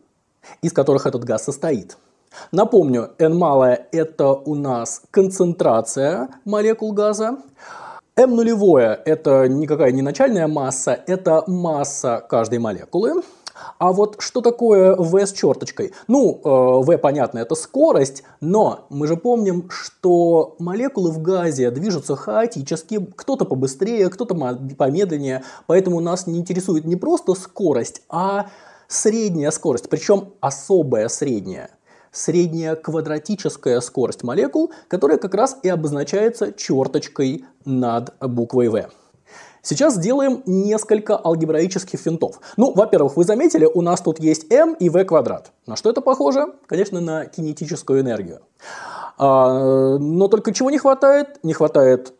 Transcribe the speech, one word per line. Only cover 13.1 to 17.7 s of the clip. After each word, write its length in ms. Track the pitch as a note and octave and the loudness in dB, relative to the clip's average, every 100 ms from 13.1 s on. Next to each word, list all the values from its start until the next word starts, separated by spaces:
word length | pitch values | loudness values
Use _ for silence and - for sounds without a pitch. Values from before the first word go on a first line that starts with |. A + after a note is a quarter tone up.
| E4+ - _ - - - - | -2 -6 _ -20 -20 -18 -2
А 160 | F3+ | 0
вот 220 | F#3 G#3 - | 2 0 -2
что 220 | - B3+ | -8 -2
такое 540 | A#3 A#3 A#3 G3 F#3 F#3 | 0 2 4 6 6 4
V 300 | E3 G3 G3 | 2 2 0
с 60 | |
черточкой? 640 | - D#3+ - - - G2+ - - | 0 0 0 -4 -8 -8 -8 0
Ну, 340 | C#4 G3+ - | 2 2 0
э, 60 | D#3 C3 B2+ C3 | 2 4 4 4
V, 140 | C3+ E3 | 4 2
понятно, 420 | D3 D3 A#2+ A#2 | 2 0 -2 -4
это 160 | A#2 D#3+ | -4 -6
скорость, 680 | - | -4